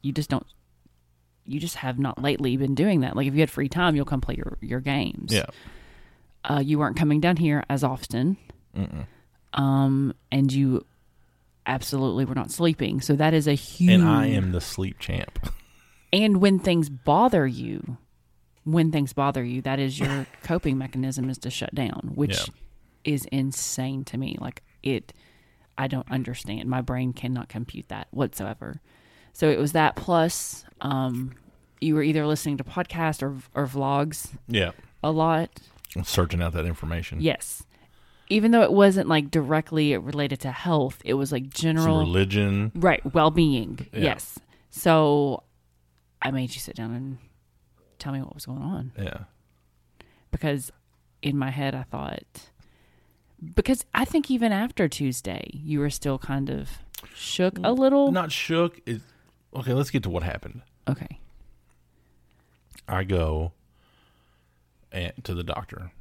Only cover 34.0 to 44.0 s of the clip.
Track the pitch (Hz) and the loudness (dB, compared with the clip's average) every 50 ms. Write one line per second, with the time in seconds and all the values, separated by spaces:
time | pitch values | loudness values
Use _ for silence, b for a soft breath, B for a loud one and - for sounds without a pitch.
34 | 143 156 151 - - - - - - - 117 107 95 85 - - - - _ _ | 0 -2 -4 -8 -12 -12 -14 -16 -10 -2 0 2 2 0 -2 -8 -18 -20 _ _
35 | - 151 156 156 160 165 165 160 170 - _ - - - _ - _ - - - | -2 0 2 2 4 4 4 2 0 -4 _ -18 -20 -20 _ -20 _ -12 -8 -8
36 | 85 - - - 90 82 - 85 87 85 80 85 80 87 82 - - 78 82 85 | -6 -2 0 0 2 2 2 -2 -2 0 -2 -2 -2 -2 -4 -4 -6 -6 -6 -6
37 | 85 - - 82 131 160 143 - - - - - - b b b b b b b | -6 -8 -6 0 0 0 0 0 -6 -12 -12 -14 -14 b b b b b b b
38 | b b b b b b 196 214 208 226 233 233 214 - - 196 202 196 190 196 | b b b b b b 2 4 6 6 8 8 8 8 8 8 8 8 8 6
39 | - - 160 156 147 143 - 165 147 127 156 156 156 - 160 156 151 147 143 98 | 2 4 2 2 2 2 0 0 0 2 0 0 0 0 0 0 2 2 2 0
40 | - 120 143 147 147 139 143 131 - 135 127 - - 180 170 156 139 131 - - | -2 -4 -4 -2 -2 -2 -4 -4 -6 -8 -8 -4 -2 2 2 2 2 0 -2 -6
41 | - - 117 135 139 139 147 123 131 135 - - 165 165 160 160 160 165 160 156 | -4 -2 0 0 0 0 -2 -4 -4 -6 -6 -2 0 2 2 4 4 4 4 4
42 | - - 87 92 98 95 98 104 104 101 98 101 104 113 - 170 165 185 156 - | 2 2 4 2 2 4 2 2 2 2 2 0 0 -2 -2 2 2 2 2 2
43 | - 143 131 170 156 160 156 170 170 156 139 123 110 85 87 - - - - 107 | -2 0 2 4 4 4 6 4 4 4 4 0 -2 -4 -8 -12 -12 -10 -4 -2